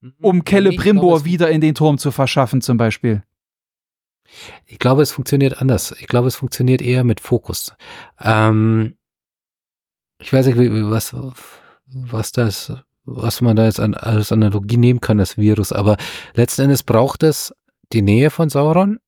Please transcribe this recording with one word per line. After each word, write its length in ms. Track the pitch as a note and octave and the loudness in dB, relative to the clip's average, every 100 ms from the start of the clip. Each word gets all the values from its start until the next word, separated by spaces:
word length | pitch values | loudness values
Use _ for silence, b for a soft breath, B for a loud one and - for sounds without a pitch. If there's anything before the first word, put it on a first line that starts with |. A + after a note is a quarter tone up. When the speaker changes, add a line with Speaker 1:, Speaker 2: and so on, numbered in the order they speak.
Speaker 1:
Mhm. 120 | B2 C3 | -20 _
Speaker 2:
Um 140 | G3+ F3+ | 0 0
Speaker 1:
Nee, 20 | |
ich 60 | E3 | 2
glaube, 180 | G3 G3 | 2 2
Speaker 2:
Celebrimbor 480 | F3+ G3 G#3 F3 E3 | 0 2 4 4 2
Speaker 1:
es 80 | D3+ | 0
Speaker 2:
wieder 260 | F3 E3+ | 0 2
in 100 | D#3 | 2
den 140 | D#3 D3 | 0 2
Turm 220 | D#3 C#3+ | 0 2
zu 120 | C#3+ | -2
verschaffen, 500 | C3 C3+ - B2+ C3 | -2 -2 0 0 0
zum 160 | - A#2+ | 0 0
Beispiel. 460 | A2+ G#2 B2 G#2+ - _ _ _ _ _ _ _ _ _ _ B B B _ | 0 -2 -2 -4 -6 _ _ _ _ _ _ _ _ _ _ B B B _
Speaker 1:
Ich 140 | - | -4
glaube, 220 | B2 C3+ | 0 2
es 80 | D3 | 0
funktioniert 500 | - B2+ C#3 C3+ - | -2 -4 0 0 0
anders. 320 | C3 A2 - - | -2 -2 -4 -14
Ich 80 | - | -4
glaube, 200 | B2 B2+ | 0 0
es 60 | - | -2
funktioniert 460 | B2+ - B2+ B2+ | -10 -2 0 0
eher 220 | B2+ B2+ | 0 0
mit 160 | B2 A2 | 0 -2
Fokus. 540 | - A#2+ - - - _ B B B B | -2 -4 -2 -12 -12 _ B B B B
Ähm, 760 | - A2 A2 A2 A2 A2+ A2 - _ _ _ _ _ _ _ _ _ _ _ _ | -2 2 2 2 2 0 -2 -8 _ _ _ _ _ _ _ _ _ _ _ _
ich 120 | - | -2
weiß 140 | C3 C3 | 2 2
nicht, 100 | A#2+ | 4
wie, 160 | B2 | 2
wie, 160 | A2 G#2 | 2 -2
was, 260 | A2 - B2+ C3 B2+ - B B B _ | -2 -4 -12 -14 -16 -20 B B B _
was 460 | C3 B2 A#2 A2 | -16 -10 -8 -6
das, 420 | - A#2 G2 - A#2+ _ _ | -2 -2 -4 -12 -16 _ _
was 380 | - B2 A#2 - | -18 -6 -6 0
man 140 | A#2+ A2 | 2 4
da 100 | A2+ | 2
jetzt 140 | G#2+ | 2
an, 140 | A2 | -4
als 380 | - - A2 G#2 | -4 -2 -2 0
Analogie 460 | A2+ G#2+ G2+ G2+ A#2+ | 2 2 0 -2 2
nehmen 240 | A#2+ B2 | 2 2
kann, 160 | - G#2 | 0 0
das 180 | F#2+ - | 0 0
Virus, 340 | G#2+ G#2+ G2 | 0 2 -2
aber 240 | - G2+ G#2 B B B | -2 0 0 B B B
letzten 300 | - A#2+ - | -2 -2 2
Endes 180 | C#3 C3+ | 2 2
braucht 380 | - A2 C3+ - | 2 0 0 0
es 300 | D#3+ D3 - - _ _ _ | 0 0 -8 -16 _ _ _
die 100 | A2+ | -2
Nähe 280 | G2+ G#2+ D3 | 2 4 2
von 200 | - D#3+ | 0 -2
Sauron 500 | C#3 D3 E3 G3 A3 | 0 0 2 0 -2